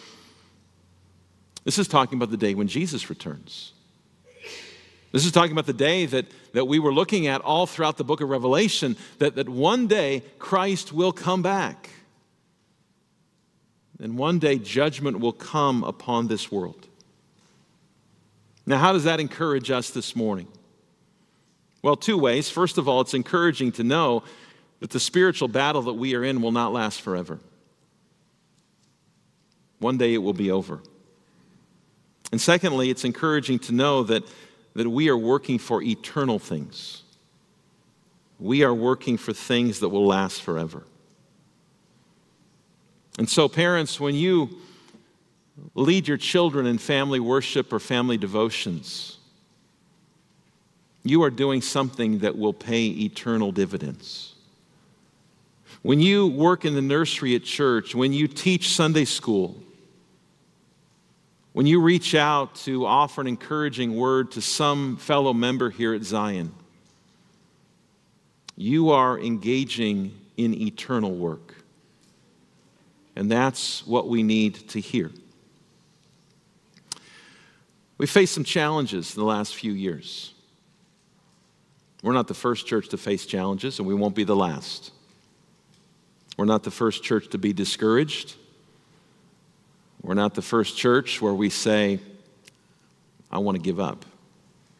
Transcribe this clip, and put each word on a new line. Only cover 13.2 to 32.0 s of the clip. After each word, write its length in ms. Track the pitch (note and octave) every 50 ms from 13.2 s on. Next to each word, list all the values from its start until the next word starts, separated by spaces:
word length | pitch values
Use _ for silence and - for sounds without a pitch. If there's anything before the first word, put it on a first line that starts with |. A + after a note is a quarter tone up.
| _ _ _ _ _ _ _ _ _ _ _ _ _ _ - -
And 200 | A2+ A2+ A2+ B2
one 200 | C3+ D#3 F3 E3+
day 200 | D#3 D3 C#3 B2+
judgment 600 | G#2 F#2+ G#2 B2+ C#3+ D#3 C3+ C3 C#3+ C#3 A#2 G2
will 120 | A#2 A#2+ -
come 500 | - - - - D#3 C#3+ C#3 B2+ A#2+ -
upon 460 | - G#2 - - - A#2+ A#2 A#2 A2+
this 240 | A2 G2+ - - G#2
world. 340 | G2 F2+ F2 E2 - - - _ _ _ _ _ _ _ _ _ _ _ _ _ _ _ _ _ _ _ _ _ _ _ _ _ _ _ _ _ _ _ _ _ _ _ -
Now, 100 | C#3 C3+
how 140 | D3+ F#3 F#3+
does 120 | F3+ C#3+
that 160 | E3 E3 D#3+
encourage 500 | D#3 C3 - - E3 D#3+ C#3+ C3+ A#2+ B2+
us 200 | C3 B2 A#2+ -
this 260 | - B2+ A2 - -
morning? 320 | A#2+ A2+ G#2+ G2+ F#2 F2 - - - _ _ _ _ _ _ _ _ _ _ _ _ _ _ _ _ _ _ _ _ _ _ _ _ -
Well, 140 | C#3 D3
two 220 | - - - G#3+ F3+
ways. 320 | C#3+ B2 A#2 C#3 D3 -
First 280 | - E3 F3+ E3+ - -
of 100 | C#3 C#3
all, 120 | C3 B2+
it's 140 | B2+ - -
encouraging 580 | C3 A#2+ - - F3 E3+ E3+ D3+ - C3+ B2 G#2+
to 120 | - A2+
know 400 | A#2 C#3 E3 E3 C3+ A#2+ A2+ - - - - - - - _ _ _ _ _
that 100 | - -
the 100 | - C3
spiritual 480 | - - - F3+ F3+ F#3 E3 - C#3+ A#2+
battle 340 | G#2+ C3 C#3 D3 D3+ C#3+ A#2+
that 120 | B2 A#2
we 200 | A#2 B2+ C3+ B2+
are 80 | B2 B2
in 180 | C3+ C3+ B2+ A2+
will 100 | A#2 A2+
not 200 | A#2+ A#2+ G#2+ A2
last 280 | A#2+ A2 G#2+ G2+ -
forever. 380 | - - F#2 F2 F2 D#2 D#2 - - - _ _ _ _ _ _ _ _ _ _ _ _ _ _ _ _ _ _ _ _ _ _ _ _ _ _ _ _ _ _ _ _ _ _ _ _ _ _ _ _ _ _ _ _ _ -
One 200 | A2+ A#2+ C3 B2+
day 160 | B2 A#2 A#2
it 40 | A2+
will 140 | F#2 G2+ G2
be 180 | F#2 G#2 F#2+
over. 300 | F#2 F#2+ F#2 - D#2 C#2+ - - - _ _ _ _ _ _ _ _ _ _ _ _ _ _ _ _ _ _ _ _ _